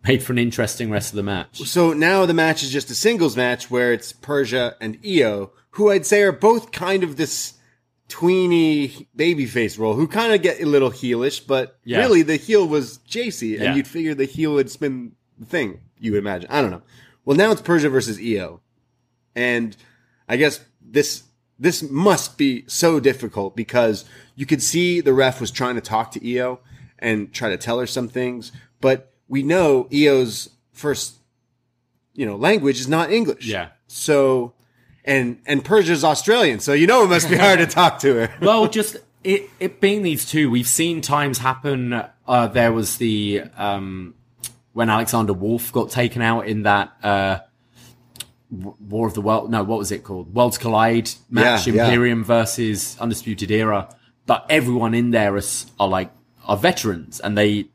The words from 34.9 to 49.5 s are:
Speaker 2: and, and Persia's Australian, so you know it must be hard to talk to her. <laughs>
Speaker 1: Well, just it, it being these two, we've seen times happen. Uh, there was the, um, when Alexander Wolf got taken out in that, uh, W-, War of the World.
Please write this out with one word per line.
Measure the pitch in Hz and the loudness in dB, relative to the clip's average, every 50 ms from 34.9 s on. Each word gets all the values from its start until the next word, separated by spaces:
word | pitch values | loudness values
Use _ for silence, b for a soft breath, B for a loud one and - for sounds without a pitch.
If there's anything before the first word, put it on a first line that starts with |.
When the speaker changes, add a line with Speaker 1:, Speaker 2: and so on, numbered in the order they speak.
| _ _ _ | _ _ _
Speaker 2:
and, | 139 139 135 127 120 120 - _ | 0 0 0 0 -2 -6 -10 _
and | - 147 139 127 | -4 -4 -2 0
Persia's | 131 202 220 190 160 170 151 139 | 2 4 4 4 4 2 2 2
Australian, | 160 151 - - 196 220 247 220 156 117 104 | 2 0 0 2 2 2 4 4 2 2 -2
so | - - 139 | -2 0 2
you | 147 160 | 4 4
know | 180 240 262 220 | 6 6 6 6
it | 185 | 4
must | 175 170 - 147 | 4 2 2 2
be | 180 | 2
hard | - 190 202 190 170 | 4 4 4 6 4
to | 170 | 2
talk | - - 165 180 160 - - | 2 2 2 2 2 2 2
to | - 139 131 | 2 2 2
her. | 117 113 113 - | 2 0 -2 -4
<laughs> | - | 0
Speaker 1:
Well, | 170 196 220 226 214 214 | 2 2 4 4 2 0
just | - 220 208 214 - - - _ _ _ _ | 0 -2 -4 -4 -8 -14 -20 _ _ _ _
it, | 190 196 202 - - - _ | -2 -2 -2 -2 -8 -10 _
it | 185 180 - - | -8 -8 -4 0
being | - 196 202 214 | 0 0 2 0
these | 202 175 156 123 - | -2 -2 -4 -4 -6
two, | - - 156 151 135 | -4 0 0 0 2
we've | 117 123 123 123 | 2 0 0 0
seen | - - 160 170 170 160 | 0 0 0 -2 -2 -4
times | 139 - 143 147 143 139 131 120 | -4 -2 0 0 0 -2 -4 -2
happen. | 120 131 131 127 - 147 139 131 123 120 120 117 - - _ _ _ | -2 -2 -2 -2 -4 -4 -4 -2 -2 -4 -4 -4 -6 -8 _ _ _
Uh, | - 127 123 117 113 | 0 2 2 2 2
there | 120 123 117 117 | 2 2 2 2
was | 113 113 107 98 - - | 2 0 -2 -4 -4 -2
the, | 123 113 107 107 104 104 101 98 80 - _ | -2 0 0 0 -2 -2 -2 -4 -4 -6 _
um, | - 101 104 101 98 98 95 95 92 90 87 80 _ _ _ _ _ - - - _ _ _ | -6 -4 -4 -4 -4 -6 -8 -10 -12 -12 -14 -18 _ _ _ _ _ -16 -16 -16 _ _ _
when | _ 113 117 113 | _ -2 0 2
Alexander | 107 110 117 113 - 117 110 104 | 2 0 0 0 -2 -2 0 0
Wolf | 98 90 95 107 117 120 117 - | -2 -2 -2 -2 -2 -2 -4 -4
got | - 123 113 - | -2 -2 -4 -2
taken | - 123 123 117 120 123 | -2 -2 -2 -2 -2 -2
out | 117 113 117 117 98 | 0 0 0 0 -2
in | 107 110 107 104 | -4 -4 -2 2
that, | 104 101 101 95 - _ _ | 2 2 2 0 -4 _ _
uh, | - 104 101 98 98 98 95 92 - _ _ b b b b b b b b b _ _ _ - - _ _ _ _ _ | -2 0 0 0 0 0 -2 -4 -6 _ _ b b b b b b b b b _ _ _ -20 -20 _ _ _ _ _
W-, | - 95 92 101 - _ | -14 -12 -12 -14 -16 _
War | 104 101 101 110 117 | -14 -8 -4 -2 -2
of | 110 - | -2 -2
the | 107 | -2
World. | 98 104 110 110 - - | 0 0 0 0 0 -2